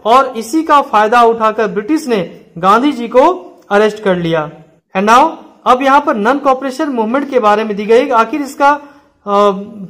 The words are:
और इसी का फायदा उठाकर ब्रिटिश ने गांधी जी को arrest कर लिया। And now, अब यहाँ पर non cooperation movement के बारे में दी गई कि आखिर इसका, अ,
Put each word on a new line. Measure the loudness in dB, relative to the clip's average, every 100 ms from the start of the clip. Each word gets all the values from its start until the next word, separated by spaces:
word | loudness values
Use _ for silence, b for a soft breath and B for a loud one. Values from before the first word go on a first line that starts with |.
| 2
और | 2 2 -4
इसी | -6 -4
का | 2 2
फायदा | 2 0 2 4
उठाकर | 2 2 -2 -2 -4
ब्रिटिश | -4 -4 -4 -2
ने | -4 -4 -10 -20 -4
गांधी | 2 2 2
जी | -4 -2
को | 2 2 0 -8 -20 -2
arrest | 0 0 0
कर | -2 -2
लिया। | -2 -4 -6 -12 -20 _ _ -4
And | 2
now, | 4 4 -2 -18 _ -2
अब | 0
यहाँ | 2 2
पर | 2 -2
non | 0 0
cooperation | 0 -2 -4 -6 -4
movement | -4 -2 -4 -2
के | 0
बारे | 2 2
में | 0 -4
दी | 2
गई | 2 2
कि |
आखिर | 0 0 -2
इसका, | -8 0 0
अ, | 0 -4 -20 _ _ -4 0 2 0 -8 -16